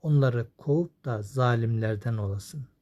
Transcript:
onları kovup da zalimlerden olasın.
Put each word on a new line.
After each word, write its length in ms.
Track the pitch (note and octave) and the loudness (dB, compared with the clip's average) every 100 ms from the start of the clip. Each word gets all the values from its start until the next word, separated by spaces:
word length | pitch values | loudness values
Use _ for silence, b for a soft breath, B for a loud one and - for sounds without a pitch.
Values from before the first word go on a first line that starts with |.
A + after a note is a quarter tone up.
onları 460 | D#3+ D3 C3+ A#2+ A2+ _ | 4 4 4 2 -4 _
kovup 480 | - D3 E3+ _ - | -2 0 0 _ -6
da 160 | A2+ | -6
zalimlerden 960 | G#2 C3 B2 A#2 A#2 A2+ A2 G#2+ A#2+ A2+ | -6 0 2 2 0 0 0 -2 -4 -4
olasın. 500 | G2+ G2 - D3+ B2+ _ | -4 -6 -8 -12 -14 _